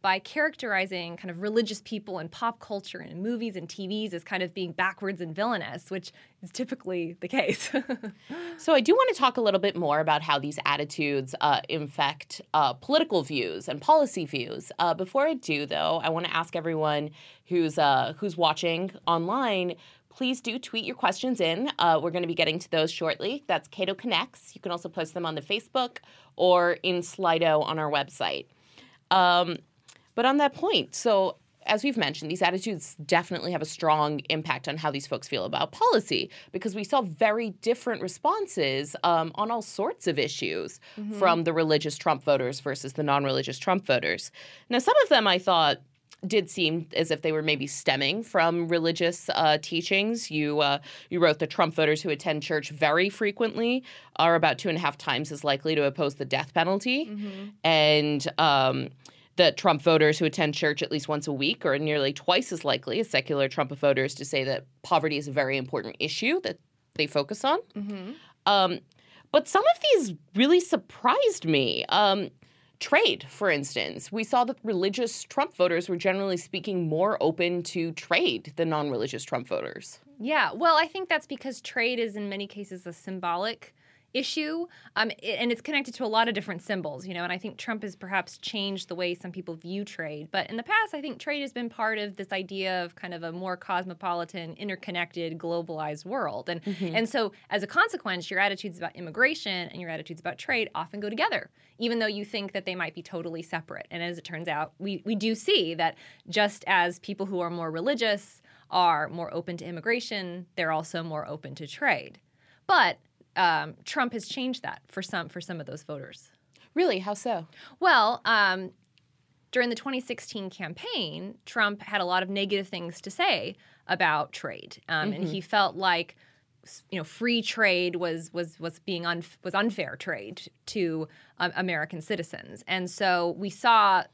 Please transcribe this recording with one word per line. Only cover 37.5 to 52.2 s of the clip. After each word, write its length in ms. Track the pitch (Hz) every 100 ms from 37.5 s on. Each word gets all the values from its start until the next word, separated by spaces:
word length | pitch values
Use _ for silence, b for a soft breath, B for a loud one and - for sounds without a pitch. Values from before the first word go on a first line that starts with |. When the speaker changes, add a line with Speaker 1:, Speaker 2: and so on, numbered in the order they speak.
| 185
Speaker 2:
different 400 | 226 247 - 226
responses, 920 | 185 - 302 427 392 - 139 135 147 -
um, 280 | 170 170 160 -
on 140 | 214
all 140 | 233
sorts 420 | 208 - 226 - 185
of 140 | 147
issues 600 | - - 104 82 - - B B
Speaker 1:
Mm-hmm. 140 | 208 208
Speaker 2:
from 260 | 190 170
the 100 | 165
religious 440 | 160 160 151 151 143
Trump 260 | 180 143
voters 360 | 151 135 127 131
versus 340 | 143 135 135
the 100 | 135
non-religious 540 | 147 139 139 135 135 135
Trump 280 | - 185 -
voters. 460 | 127 - - - B B B B
Now, 100 | 240
some 160 | - 571
of 60 | 466
them 160 | 262 214
I 120 | 185
thought 380 | 185 175 151 131 - _ _ - 190
did 220 | 220 190
seem 380 | - 160 165 165 -
as 160 | 160
if 100 | 151
they 80 | 165
were 100 | 156
maybe 240 | 151 147 143
stemming 560 | - - 135 139 202
from 440 | 220 190 165 170 170
religious, 640 | 170 165 160 170 170 -
uh, 240 | - 156 151
teachings. 680 | 151 165 - 196 208 226 -
You, 280 | 151 147 147
uh, 200 | 143 139 B B B
you 100 | 175
wrote 200 | 165 151
the 80 | 147
Trump 260 | - 165
voters 280 | 160 156 151
who 80 | 175
attend 340 | 143